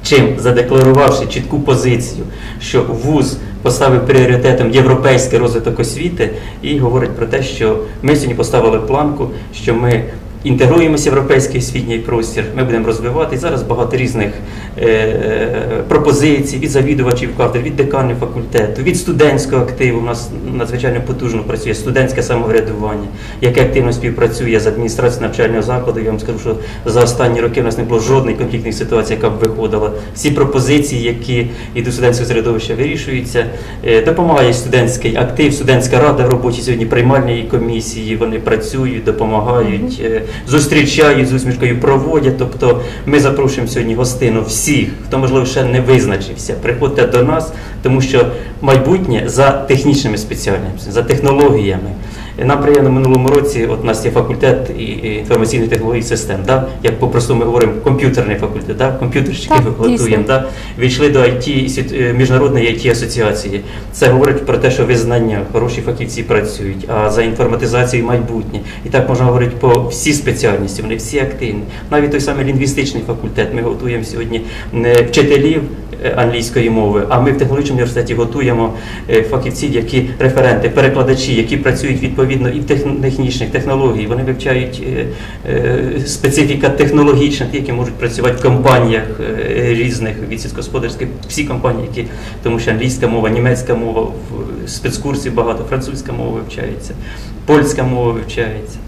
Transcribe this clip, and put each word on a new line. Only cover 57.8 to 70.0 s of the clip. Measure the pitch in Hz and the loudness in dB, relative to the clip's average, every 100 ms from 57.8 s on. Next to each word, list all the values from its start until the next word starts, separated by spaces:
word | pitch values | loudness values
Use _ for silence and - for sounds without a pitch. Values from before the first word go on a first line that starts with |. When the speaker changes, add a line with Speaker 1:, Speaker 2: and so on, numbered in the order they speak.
Speaker 1:
комп'ютерний | 143 131 131 123 101 104 | 0 2 2 2 0 -2
факультет, | 104 104 - 104 | -2 -4 -6 -2
да? | 131 | -2
Комп'ютерщики | 131 131 - 139 - - 311 | -2 -2 0 -2 -4 0 2
Speaker 2:
Так, | |
Speaker 1:
готуємо, | - - 113 240 | 2 2 2 2
Speaker 2:
дійсно. | 117 107 104 | 2 2 2
Speaker 1:
да? | 131 131 - - - | 0 0 -8 -10 -2
Війшли | 123 123 147 | 0 2 2
до | 135 | 4
I | 120 | 4
T, | 120 147 135 131 | 2 -2 -2 0
світ-, | - 127 135 120 | -2 -4 -2 0
е, | |
міжнародної | 120 131 131 143 127 117 | 2 4 4 4 2 2
I | 113 127 | 0 0
T | |
асоціації. | 117 117 120 107 101 101 101 - - - | 0 -2 0 0 0 -4 -6 -8 -12 -12
Це | - 135 | 2 4
говорить | 127 143 131 - | 6 4 2 0
про | 117 | 2
те, | 131 | 2
що | 123 113 | 2 2
визнання, | 120 117 120 113 104 98 | 2 2 0 0 -2 -2
хороші | 117 120 - | -2 -2 -2
фахівці | - 117 117 - | -4 -4 -6 -6
працюють, | 113 113 104 - 98 95 - 113 | 0 0 0 -4 -6 -6 -4 0
а | 107 | 2
за | 117 | 2
інформатизацію | 113 113 - 113 127 120 123 123 117 | 0 0 0 0 0 0 2 0 0
майбутнє. | 120 113 113 101 107 - - 135 | 0 0 -4 -6 -8 -10 -12 -2
І | |
так | 196 - | 0 2
можна | 123 127 | 2 4
говорити | 123 120 - | 4 0 0
по | 131 117 | 2 4
всій | - - | 2 -2